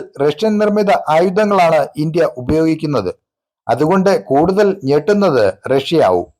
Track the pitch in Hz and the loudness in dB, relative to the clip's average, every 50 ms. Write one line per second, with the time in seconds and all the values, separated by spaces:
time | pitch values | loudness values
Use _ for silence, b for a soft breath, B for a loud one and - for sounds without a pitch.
0 | 180 - - - 139 151 - - 214 214 214 208 214 208 202 214 208 - - - | -2 -4 -6 -2 -2 -2 -2 -2 -2 -2 0 0 0 0 0 0 2 2 0 0
1 | - 147 151 165 180 196 180 208 214 202 202 190 175 165 156 151 143 - - 147 | 0 0 0 2 2 2 0 0 0 2 2 2 2 2 2 2 0 -2 -4 -6
2 | 156 165 156 175 160 - - 127 123 127 151 160 160 160 160 156 156 151 143 120 | -6 -4 -2 0 -2 -2 -2 -6 -6 -2 -2 0 0 0 -2 -2 -4 -4 -4 -4
3 | 95 90 82 _ _ _ _ _ _ _ _ _ _ - 120 123 151 156 190 190 | -4 -4 -8 _ _ _ _ _ _ _ _ _ _ -4 -2 0 0 0 0 2
4 | 185 196 185 - - - 135 143 160 180 190 208 208 196 - - - 135 143 147 | 2 2 0 -2 -2 -2 0 0 0 0 0 0 0 0 -2 -2 -2 -2 0 0
5 | 180 214 208 202 202 180 139 120 104 95 - - - 120 131 135 135 - 170 156 | 0 0 0 0 0 0 2 2 2 0 0 -4 -4 -2 -2 -2 -2 0 0 2
6 | 123 95 92 90 87 - _ | 2 2 2 0 -2 -6 _